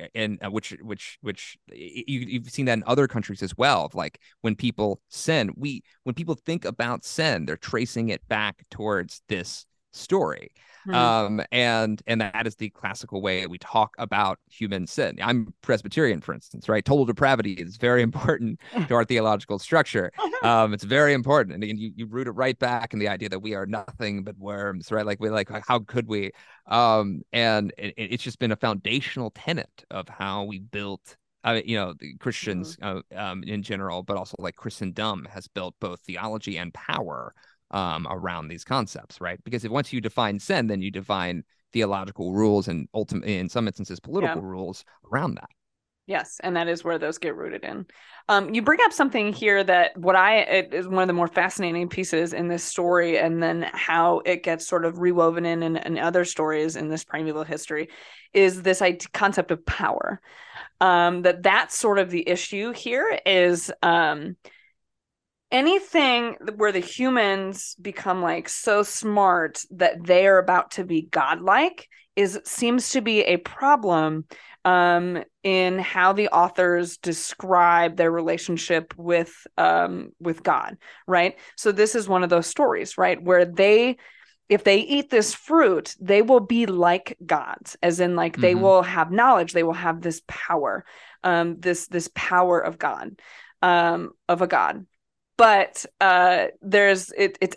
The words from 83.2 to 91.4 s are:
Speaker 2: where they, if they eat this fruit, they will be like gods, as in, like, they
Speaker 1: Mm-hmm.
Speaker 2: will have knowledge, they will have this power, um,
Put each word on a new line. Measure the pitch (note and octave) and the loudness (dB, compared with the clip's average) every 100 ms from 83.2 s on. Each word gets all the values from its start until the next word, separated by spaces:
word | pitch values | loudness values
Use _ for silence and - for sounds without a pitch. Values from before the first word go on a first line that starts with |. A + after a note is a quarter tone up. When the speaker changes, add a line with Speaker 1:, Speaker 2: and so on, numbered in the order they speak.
Speaker 2:
where | F3 F3+ F3 | 4 4 4
they, | E3+ G3 G#3+ B3 B3 - - _ _ - | 4 6 6 4 -2 -10 -20 _ _ 0
if | G3+ | 2
they | G#3 G3 | 6 4
eat | - C#4+ C#4+ | 4 0 2
this | A#3 G#3+ | 2 2
fruit, | - - D#4+ B3+ E3+ - - | -2 2 4 6 4 -2 -6
they | F#3 G3+ | 4 4
will | A3+ B3+ | 8 6
be | G3 A#3 A3+ | 6 2 2
like | F3+ F3 F3+ - - F3 | 4 4 4 -2 -14 -2
gods, | D3+ - - - - | -2 -2 -10 -14 -2
as | F3 E3+ | 0 2
in, | F3 F3 | 0 0
like, | E3+ - | -2 2
they | F3+ | 4
Speaker 1:
Mm-hmm. | F3+ | 6
Speaker 2:
will | G3 F#3+ | 6 6
have | F3+ F3+ E3 | 6 0 0
knowledge, | G3 B3+ A3 E3 | 4 6 6 4
they | F3 | 0
will | E3 | 0
have | E3 F3 E3 | 0 -2 -2
this | E3+ D#3+ - | -4 -6 -10
power, | - - E3+ C3+ F#2+ - - - - | -10 -2 -2 0 -4 -8 -20 -20 -6
um, | F#3 E3+ | 0 2